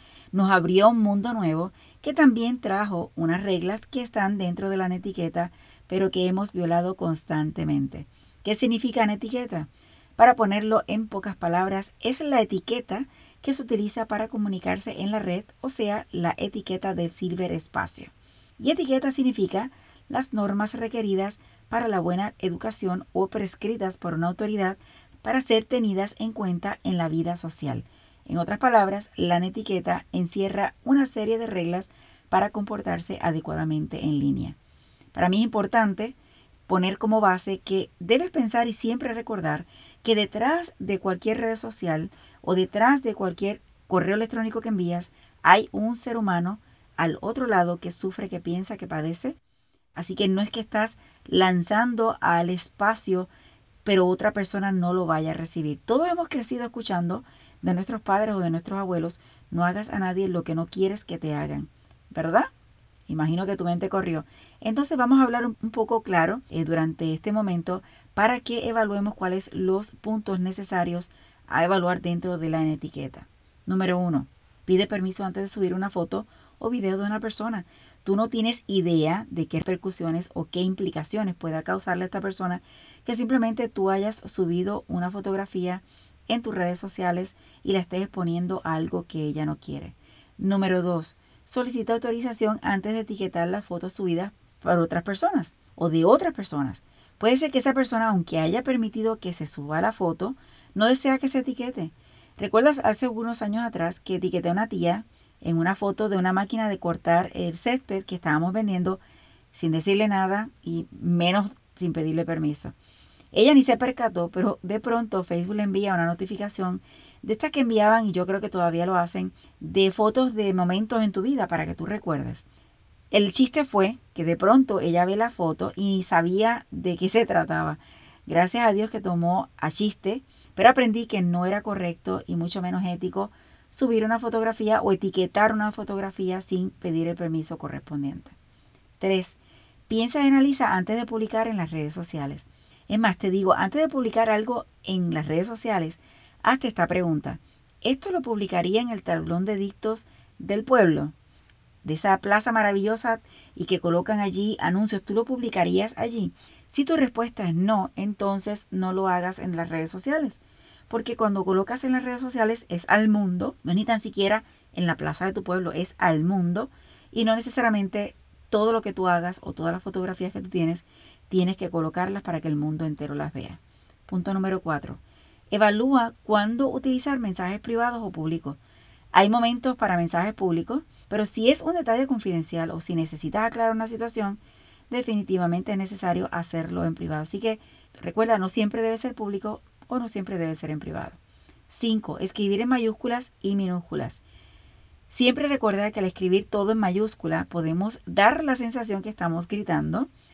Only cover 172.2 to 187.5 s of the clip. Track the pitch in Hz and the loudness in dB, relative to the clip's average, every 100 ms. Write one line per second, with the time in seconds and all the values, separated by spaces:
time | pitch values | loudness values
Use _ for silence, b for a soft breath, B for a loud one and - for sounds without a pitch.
172.2 | - 170 165 147 151 156 160 147 147 143 | -6 -4 -2 -2 -2 -2 -4 -4 -6 -6
173.2 | 147 - - 90 b b b b - 185 | -6 -8 -12 -14 b b b b -6 -4
174.2 | 185 190 190 185 165 151 - - b b | -2 -2 -2 -2 -2 -4 -6 -14 b b
175.2 | b b - 208 208 208 262 262 226 - | b b -2 4 4 4 4 4 2 -2
176.2 | - 208 208 240 269 269 269 254 285 269 | 2 2 4 2 0 0 0 0 0 -2
177.2 | 214 180 180 208 - 233 240 233 208 165 | 0 -2 -2 -4 -2 0 0 -2 -6 -4
178.2 | 156 165 143 143 b b b b b - | -2 -2 -4 -10 b b b b b 6
179.2 | 202 233 233 240 262 247 208 175 170 170 | 6 6 2 0 -2 0 2 2 2 0
180.2 | 202 214 185 170 170 269 b b - 214 | 0 0 0 0 -2 -4 b b -4 -2
181.2 | 208 - 226 302 311 339 240 233 269 226 | -2 2 4 4 2 -2 0 0 0 -2
182.2 | 196 170 160 170 165 165 - 170 160 156 | -2 -2 -2 -4 -4 -6 -4 -2 -2 -4
183.2 | 156 208 226 233 226 220 226 226 233 226 | -4 -2 0 0 0 0 -4 -6 -6 -4
184.2 | 202 208 b b b b - 247 247 214 | -4 -6 b b b b -8 -6 -2 -2
185.2 | 190 185 170 175 185 196 190 196 185 180 | 0 0 2 0 -2 -4 -4 -4 -2 0
186.2 | 185 170 170 165 165 175 165 160 165 156 | -2 -4 -4 -4 -4 -2 -2 -2 -4 -6
187.2 | 156 196 226 | -6 -4 -4